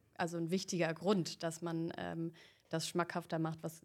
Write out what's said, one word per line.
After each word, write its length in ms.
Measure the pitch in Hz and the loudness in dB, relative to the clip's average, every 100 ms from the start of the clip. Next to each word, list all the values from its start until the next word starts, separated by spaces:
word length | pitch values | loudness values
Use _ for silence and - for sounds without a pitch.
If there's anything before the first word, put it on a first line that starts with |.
| _ | _
also 220 | - 175 170 | -4 -2 0
ein 140 | 165 | 0
wichtiger 440 | 185 - 180 165 | 0 0 2 2
Grund, 480 | 156 175 202 156 - | 2 4 4 2 -2
dass 200 | 170 160 | -4 -2
man, 300 | 170 165 165 - | -2 -2 -2 -2
ähm, 360 | 123 165 165 165 - - - | -4 -2 -4 -6 -18 -20 -4
das 180 | 160 160 | -4 0
schmackhafter 540 | 175 165 180 165 165 | 0 2 -2 -2 0
macht, 180 | 160 160 | 0 -2
was 200 | 165 - | -8 -8